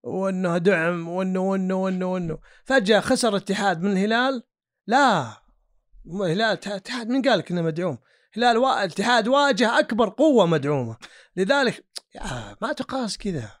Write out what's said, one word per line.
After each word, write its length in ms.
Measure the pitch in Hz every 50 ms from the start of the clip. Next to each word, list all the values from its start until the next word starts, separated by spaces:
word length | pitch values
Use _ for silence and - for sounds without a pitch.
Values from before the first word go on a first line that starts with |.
| -
وإنه 540 | 120 - 185 190 190 190 185 185 180 170
دعم، 500 | 180 170 196 196 165 160 170 175 175 165
وإنه، 320 | 165 170 185 190 185 185 185
وإنه، 360 | 185 190 196 190 185 185 190
وإنه، 300 | 185 190 190 190 185 185 185 185
وإنه. 240 | 185 180 165 156 - _ _ _ _ _
فجأة 340 | - 262 269 202 185 220 202
خسر 300 | - - 262 - - 226
الاتحاد 520 | 202 196 - - 196 208 - 202 180 160
من 100 | 175 202
الهلال. 520 | 202 185 196 214 226 233 254 269 269 240 - _ _ _ _ _ _ _ _
لا، 440 | - 220 262 285 262 208 165 131 113 107 - _ _ _ _ _ _ _ _ _ _ _ - -
الهلال، 360 | 156 160 196 202 175 160 196 226 220 196 - -
الاتحاد، 400 | 202 208 190 _ - 247 247 233
مين 140 | 214 247 269
قال 180 | 220 269 233 180
لك 120 | 151 -
إنه 100 | 175 180
مدعوم؟ 360 | 165 160 156 160 180 180 135 113 _ _ _ _ _ _ _
الهلال 200 | 214 240 247 233
وا-، 220 | 226 254 269 254 - 202
الاتحاد 440 | 185 - - 202 233 247 240 208
واجه 520 | 220 262 285 285 277 262 185 247 214 240 269
أكبر 300 | 302 302 233 214 233 196
قوة 360 | - - 285 320 277 226 185
مدعومة. 520 | 170 165 156 131 143 147 139 123 113 113 - - - - - - _ _
لذلك، 500 | 180 190 190 277 285 269 233 175 - _ _ _ - _ _ _
يا، 400 | 202 - - 139 123 110 104 - _
ما 120 | 208 247 302
تقاس 440 | - - - - 269 247 208 -
كذا. 340 | - - 208 180 147 113 104 - _